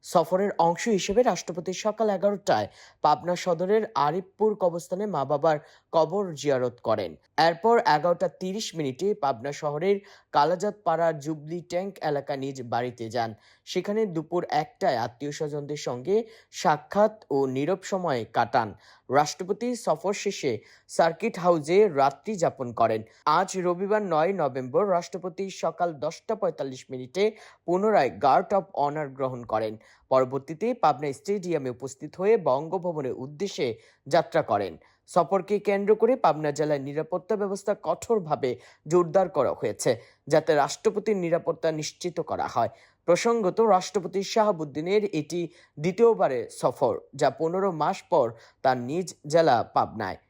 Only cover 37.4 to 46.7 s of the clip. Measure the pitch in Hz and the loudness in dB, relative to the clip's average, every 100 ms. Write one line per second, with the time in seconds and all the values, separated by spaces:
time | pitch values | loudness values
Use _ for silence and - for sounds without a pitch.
37.4 | 202 196 - 208 - 175 - 226 160 143 | -4 -4 -4 -4 -2 -4 0 -2 0 -2
38.4 | 127 120 - _ - 170 175 156 185 151 | -2 -4 -10 _ 0 2 4 2 2 0
39.4 | 117 76 120 101 - 120 - _ - 151 | 0 0 -4 -2 -2 -2 -4 _ 0 0
40.4 | 151 151 143 - 220 202 196 202 175 165 | 4 2 2 0 -2 -2 -2 -2 0 0
41.4 | 165 160 165 156 151 - 175 175 156 95 | -2 -2 -2 -2 -6 -8 -8 -6 -6 -4
42.4 | 73 - 113 - _ _ - 170 233 233 | -4 -2 -2 -4 _ _ 2 2 4 2
43.4 | 190 175 226 185 180 208 170 180 196 - | 0 2 4 4 2 -4 -4 -6 -2 2
44.4 | 214 175 156 135 160 208 202 156 147 170 | 2 2 -2 -6 0 2 2 -2 -2 -4
45.4 | 165 _ _ - 156 185 233 214 175 127 | -6 _ _ -4 -4 4 6 6 2 0
46.4 | 110 - 151 | -4 -2 -2